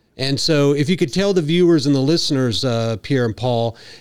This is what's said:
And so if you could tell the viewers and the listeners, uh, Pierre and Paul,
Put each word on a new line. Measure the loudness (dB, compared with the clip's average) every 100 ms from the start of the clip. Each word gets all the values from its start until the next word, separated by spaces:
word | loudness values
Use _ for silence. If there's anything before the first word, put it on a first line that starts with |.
| _ -8
And | -4 -2
so | 0 2 2
if | 2 0
you | 0
could | -2
tell | 0 0
the | 0
viewers | 0 2 4 4 2
and |
the | 2
listeners, | 2 0 0 0 0 -2
uh, | -2 -2 -2 -4
Pierre | -2 -2 -2
and | -2
Paul, | -2 0 -2 -6 -16 -14